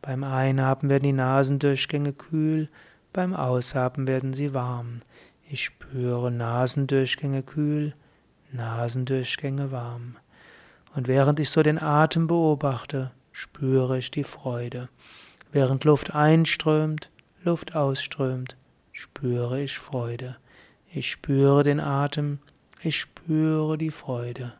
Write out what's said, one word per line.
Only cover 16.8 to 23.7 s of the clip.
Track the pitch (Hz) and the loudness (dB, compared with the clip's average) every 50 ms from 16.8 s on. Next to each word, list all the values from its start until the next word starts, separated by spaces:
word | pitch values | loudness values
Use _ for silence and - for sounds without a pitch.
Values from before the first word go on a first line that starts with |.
| 156 156 156 151 - - _ _ _ _ _ _ - | 2 0 -4 -6 -8 -12 _ _ _ _ _ _ -2
Luft | 175 170 160 - - - | -2 -2 -2 -4 -6 -2
ausströmt, | 160 147 139 135 135 - - - - 135 131 131 127 127 131 - _ _ _ _ _ _ _ | 0 0 0 0 -2 -6 -8 -4 -4 -2 -2 -2 -4 -8 -10 -14 _ _ _ _ _ _ _
spüre | _ - - _ _ - 139 123 123 120 120 120 127 135 | _ -18 -18 _ _ -6 -4 -2 -2 -2 -2 -4 -4 -4
ich | 143 135 - - | -6 -6 -8 -12
Freude. | - - 143 127 117 117 120 117 123 127 127 - _ _ _ - - _ _ _ _ _ | -10 -8 -6 -6 -6 -6 -8 -8 -10 -12 -14 -16 _ _ _ -20 -20 _ _ _ _ _
Ich | - 143 - - | -10 -8 -6 -6
spüre | - - - - 139 135 139 139 139 143 | -8 -8 -4 0 2 4 6 6 6 6
den | 143 143 143 147 | 6 4 2 0
Atem, | 151 147 139 139 143 143 - 151 147 147 143 139 _ _ _ _ _ _ _ _ | 0 -2 0 0 0 -2 -2 -4 -4 -4 -4 -8 _ _ _ _ _ _ _ _
ich | - 165 147 - | -4 -4 -4 -4
spüre | - _ _ - - 165 156 156 156 156 156 156 156 151 | -6 _ _ -18 -4 -2 0 2 2 2 2 0 0 -2